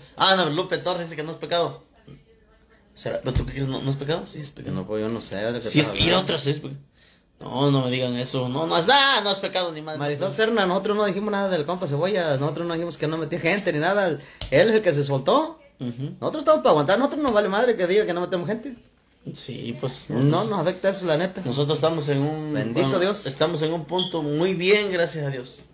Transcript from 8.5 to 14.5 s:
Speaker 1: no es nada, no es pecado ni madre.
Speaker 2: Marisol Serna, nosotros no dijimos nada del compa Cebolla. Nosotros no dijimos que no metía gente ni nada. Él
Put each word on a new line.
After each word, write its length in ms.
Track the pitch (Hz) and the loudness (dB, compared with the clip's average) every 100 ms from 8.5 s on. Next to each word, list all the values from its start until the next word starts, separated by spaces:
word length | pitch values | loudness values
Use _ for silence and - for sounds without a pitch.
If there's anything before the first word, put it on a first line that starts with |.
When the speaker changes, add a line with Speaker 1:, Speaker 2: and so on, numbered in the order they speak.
| 131 165 | -2 0
Speaker 1:
no 100 | 170 | 2
es 80 | 175 | 4
nada, 360 | 277 277 254 | 6 6 4
no 100 | 202 | 0
es 60 | 190 | -2
pecado 320 | 190 185 180 | -2 -2 -4
ni 100 | 156 | -4
madre. 160 | 156 156 | -8 -4
Speaker 2:
Marisol 380 | 147 147 185 202 | -4 -2 -2 0
Serna, 300 | 220 226 190 | 2 4 2
nosotros 320 | 185 196 208 | 2 0 2
no 80 | 208 | 0
dijimos 260 | 185 214 | 0 -2
nada 160 | 202 196 | -2 0
del 180 | 180 143 | 0 -2
compa 220 | 180 180 | -4 -4
Cebolla. 480 | 143 180 202 165 135 | 0 0 0 0 0
Nosotros 320 | 147 151 170 | 0 -2 -4
no 60 | |
dijimos 240 | 165 170 160 | -4 -4 -4
que 100 | 151 | -4
no 100 | 160 | -2
metía 220 | 156 170 | -4 -2
gente 320 | 160 202 196 | 0 2 0
ni 80 | 151 | 0
nada. 300 | 160 202 190 | 2 2 0
Él 100 | 139 - - - | -2 -8 -12 2